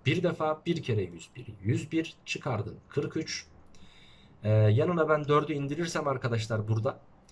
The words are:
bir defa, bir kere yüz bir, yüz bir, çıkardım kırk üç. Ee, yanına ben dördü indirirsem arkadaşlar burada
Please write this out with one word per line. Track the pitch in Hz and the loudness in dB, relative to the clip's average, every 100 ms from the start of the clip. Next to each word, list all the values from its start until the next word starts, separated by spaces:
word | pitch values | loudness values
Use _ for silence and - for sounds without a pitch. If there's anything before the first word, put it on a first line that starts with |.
| 139 | -2
bir | 170 | 0
defa, | 175 160 156 151 170 | 0 0 -2 -2 -2
bir | 160 | -2
kere | - 104 | -2 -2
yüz | 90 85 - 127 | -4 -8 -18 -18
bir, | 117 - | -16 -6
yüz | 95 110 - | -2 -2 0
bir, | 160 160 - - | -4 -4 -8 -10
çıkardım | - 143 107 110 - - | -6 -4 -4 -6 -12 -8
kırk | 143 - 160 | -4 -4 -4
üç. | - - - - - - - - - - - - | -6 -10 -12 -20 -20 -20 -20 -20 -20 -20 -20 -6
Ee, | 107 | 2
yanına | 107 107 117 170 170 151 | 6 6 6 4 4 4
ben | 151 143 | 2 4
dördü | 147 151 | 2 2
indirirsem | 143 139 156 165 165 147 | -2 -2 -2 -2 -2 -2
arkadaşlar | 127 120 110 110 110 107 | -2 -2 -2 -2 -2 0
burada | 107 123 - - - - | 0 -2 -4 -12 -20 -20